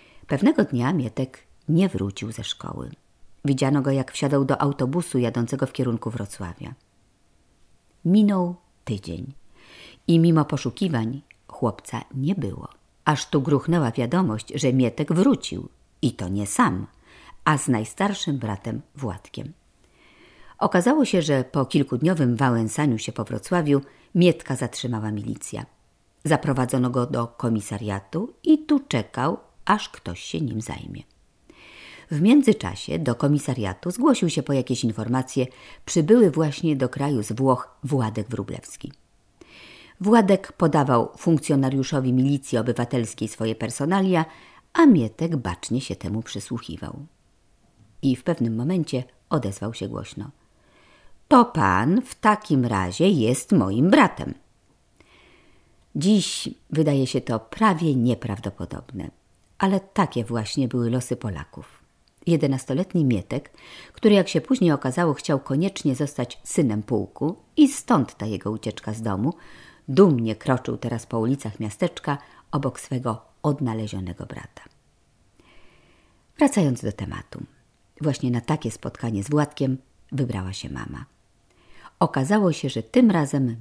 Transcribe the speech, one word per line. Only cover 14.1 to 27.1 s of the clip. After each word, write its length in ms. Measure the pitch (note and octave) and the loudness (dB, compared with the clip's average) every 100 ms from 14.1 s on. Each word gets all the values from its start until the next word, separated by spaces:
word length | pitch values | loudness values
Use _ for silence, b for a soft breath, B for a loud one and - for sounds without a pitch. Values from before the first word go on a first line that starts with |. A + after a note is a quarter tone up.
| E3+ F3+ G#2+ - | 0 0 -2 -6
że 180 | C#3+ C3+ | -2 0
Mietek 400 | C3 B2 - D3 | 2 2 0 -2
wrócił 560 | E3+ A3 B3 - F2+ - - _ _ | 2 4 2 -2 -10 -12 -18 _ _
i 100 | B2 | -4
to 160 | - F#2 | -2 -4
nie 180 | G2 G2+ | -4 -2
sam, 400 | - A3+ F#2+ - B B B B B | 0 0 0 -8 B B B B B
a 140 | - D3 | -2 0
z 100 | - | 2
najstarszym 720 | A#2 A2 - G3+ G3 - C#3 | 0 -2 -2 -2 -2 -4 -4
bratem 440 | A2+ G2 A#2 A2+ - - | -4 -6 -8 -10 -12 -10
Władkiem. 560 | B2+ F#2 - - D3 E3 _ _ b b b b b b b - | -8 -8 -12 -14 -14 -16 _ _ b b b b b b b -4
Okazało 460 | E3 F#3 F3+ D4+ | 2 4 4 4
się, 180 | B3+ F#3 | 4 2
że 220 | D#3 C#3 | 2 2
po 220 | B2+ D3 C3 | 2 -2 0
kilkudniowym 680 | C#3+ C3+ B2 D3+ F3 B2+ A#2 | 0 0 0 2 2 2 4
wałęsaniu 640 | C3+ A#2 A2 - D3+ A2 | 2 2 0 0 0 0
się 140 | - | -4
po 120 | - | -8
Wrocławiu 560 | G#2+ A2 - F3+ D3+ C#3 C#3 B B | -6 -8 -2 0 2 2 0 B B
Mietka 420 | F3+ F3 - - C3 | 4 4 4 -2 -6
zatrzymała 540 | A#2+ - A#2+ A2+ G#2+ | -6 -6 -6 -4 -4
milicja. 560 | G#2+ G#2+ G#2 - G#2+ - _ _ _ _ _ | -6 -6 -10 -10 -12 -12 _ _ _ _ _
Zaprowadzono 640 | D3 D3+ - C3+ B2+ C3+ B2 | 0 0 0 -2 0 0 0
go 160 | B2+ | -2
do 200 | B2 | -2